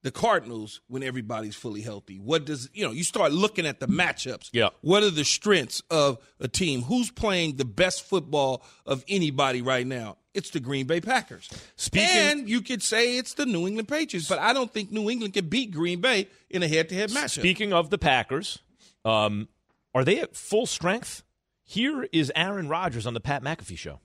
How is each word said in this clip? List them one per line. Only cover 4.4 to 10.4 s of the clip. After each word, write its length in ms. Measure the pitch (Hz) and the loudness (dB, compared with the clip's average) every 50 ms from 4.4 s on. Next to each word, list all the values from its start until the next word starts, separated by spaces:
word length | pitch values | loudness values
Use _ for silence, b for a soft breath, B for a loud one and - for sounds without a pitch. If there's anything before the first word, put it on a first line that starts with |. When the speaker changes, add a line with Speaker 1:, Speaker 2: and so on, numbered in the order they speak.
| - - - | -12 -4 0
Speaker 2:
Yeah. 160 | 117 110 95 - _ | 2 2 2 2 _
Speaker 1:
What 220 | - 147 185 208 214 | 0 4 4 6 6
are 80 | 208 | 4
the 140 | 170 151 143 | 2 2 0
strengths 580 | - - - - 208 202 175 131 113 - - - _ | 0 0 0 2 4 4 4 2 -2 -8 -10 -6 _
of 280 | 170 156 143 139 131 117 b b b b | 2 4 4 4 2 -2 b b b b
a 60 | - 127 | -8 -4
team? 340 | - - 190 170 139 123 120 | -2 0 0 0 0 -2 -2
Who's 280 | 127 220 247 247 - | 0 0 0 0 -2
playing 460 | - - - 214 190 180 170 160 143 | -4 -2 0 0 2 2 0 0 0
the 80 | 131 135 | -2 -4
best 400 | 123 98 98 180 185 185 - - | -4 2 2 2 2 2 -4 -6
football 600 | - - 185 147 - 143 147 139 135 131 120 B B B B B | -2 -2 -2 -2 0 0 0 2 2 0 -4 B B B B B
of 180 | - 135 131 127 - | -4 -4 -4 -2 -2
anybody 540 | 196 196 175 151 139 135 143 135 127 127 120 | 0 2 2 2 2 2 2 2 2 0 0
right 240 | 127 131 127 123 | 0 0 0 0
now? 300 | 127 135 123 113 104 95 _ _ _ _ | -2 -6 -6 -8 -10 -12 _ _ _ _
It's 180 | 202 | -8